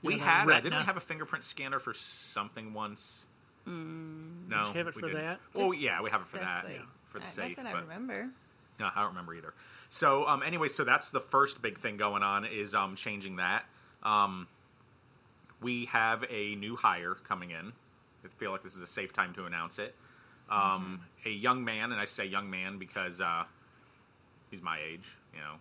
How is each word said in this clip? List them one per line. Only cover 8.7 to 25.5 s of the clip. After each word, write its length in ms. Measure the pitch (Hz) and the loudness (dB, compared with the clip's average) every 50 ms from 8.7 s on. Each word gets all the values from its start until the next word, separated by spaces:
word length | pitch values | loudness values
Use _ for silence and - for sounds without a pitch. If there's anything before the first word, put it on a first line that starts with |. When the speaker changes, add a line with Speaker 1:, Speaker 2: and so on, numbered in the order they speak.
| - - | -10 -2
Speaker 1:
No, 120 | 110 98 - | -2 -2 2
I 60 | 98 | 2
don't 80 | 104 104 | 0 0
remember 260 | 92 90 87 85 85 | 0 -4 -10 -10 -12
either. 200 | 85 78 78 - - - - - - - - | -12 -12 -14 -16 -16 -20 -20 -20 -20 -20 -14
So, 380 | - - 160 147 139 139 - 139 | -4 4 6 6 6 6 6 4
um, 140 | 147 135 135 | 4 4 2
anyway, 260 | 151 165 175 156 143 | -2 0 2 0 0
so 160 | - - 151 | 2 0 4
that's 260 | 120 123 151 - - | 6 6 4 4 2
the 100 | - 131 | -2 -2
first 420 | - - - 135 139 139 - - - | -2 4 6 6 6 6 4 -2 -4
big 160 | 113 98 - | -4 -4 -2
thing 180 | - 117 104 | -4 -4 -2
going 260 | 101 104 104 101 101 101 | 2 2 2 4 4 4
on 220 | 98 98 101 104 | 4 4 2 2
is, 300 | 113 104 107 104 101 95 | 0 -2 -4 -4 0 2
um, 200 | 107 98 95 95 | 2 2 2 0
changing 420 | 98 - 117 104 101 98 98 95 | -6 -6 -6 -6 -6 -6 -8 -4
that. 280 | 90 90 90 98 110 - - - - - - - _ - | 0 0 2 2 0 0 -4 -18 -20 -20 -20 -20 _ 2
Um, 460 | 110 107 104 101 101 95 92 90 - - - - _ _ _ - - - - _ - - - _ - - _ _ - - _ | 4 6 6 6 6 4 -2 -8 -10 -14 -20 -20 _ _ _ -20 -20 -20 -20 _ -20 -20 -20 _ -20 -20 _ _ -20 -20 _
we 260 | - 123 123 120 120 | -4 -2 -2 -2 -2
have 380 | 117 - 117 113 113 113 113 120 - | 2 4 4 6 6 4 2 0 -4
a 260 | 120 107 104 104 107 | -4 -4 -2 -2 -4
new 200 | 101 101 107 117 | -4 -4 -6 -6
hire 380 | 117 - 110 92 87 87 87 92 | 4 4 4 4 4 0 -2 -4
coming 360 | - - - - 92 90 87 82 | -4 -2 -4 -4 -4 -4 -8 -10
in. 200 | 82 82 101 120 - _ _ _ _ _ _ _ _ - | -10 -10 -12 -14 -16 _ _ _ _ _ _ _ _ -20
I 40 | 90 | -20
feel 220 | - _ 113 101 95 | -12 _ -6 -4 -4
like 100 | 95 - | -6 -8
this 120 | 95 90 | -10 -14
is 60 | 92 90 | -12 -12
a 40 | |
safe 260 | 85 - - 101 95 - | -10 -6 -6 -6 -6 -2
time 180 | - 95 90 90 | -2 -2 -2 -2
to 120 | 98 92 | -10 -10
announce 320 | 87 87 85 82 85 - - | -8 -6 -6 -6 -6 -6 -8
it. 160 | 104 117 - - - - - - - - - - - - | -8 -8 -10 -16 -20 -20 -20 -20 -20 -20 -20 -20 -6 0
Um, 520 | 107 104 98 98 95 92 92 92 92 92 85 - - - - | 2 4 6 6 4 2 0 -4 -6 -8 -10 -14 -20 -8 -6
Speaker 4:
Mm-hmm. 40 | 113 | -6
Speaker 1:
a 20 | 107 | -6
young 320 | 101 104 127 127 127 123 | 0 2 2 2 2 2
man, 260 | 117 113 110 107 117 | -2 -2 -2 -2 -2
and 100 | 123 104 | -2 -2
I 40 | 104 | -2
say 200 | 101 - - 104 | -4 -2 -4 -4
young 240 | 98 95 98 101 98 | -2 -2 -2 -2 -2
man 280 | 95 92 92 95 98 98 | -6 -4 -4 -6 -6 -8
because, 420 | 92 87 - 101 95 90 87 87 | -10 -8 -6 -4 -4 -4 -2 -2
uh, 240 | 92 85 85 85 85 - - - - - - - - - - - - _ _ _ _ _ _ - - - | 0 0 2 0 -2 -4 -8 -20 -20 -20 -20 -20 -20 -20 -20 -20 -20 _ _ _ _ _ _ -20 -20 -16
he's 120 | - 95 85 | -14 -8 -4
my 160 | 90 82 78 | -4 -4 -2
age, 380 | 76 80 82 85 95 - - - _ _ - | -4 -8 -8 -12 -14 -18 -20 -20 _ _ -16
you 60 | 78 | -14
know 180 | 76 76 | -12 -12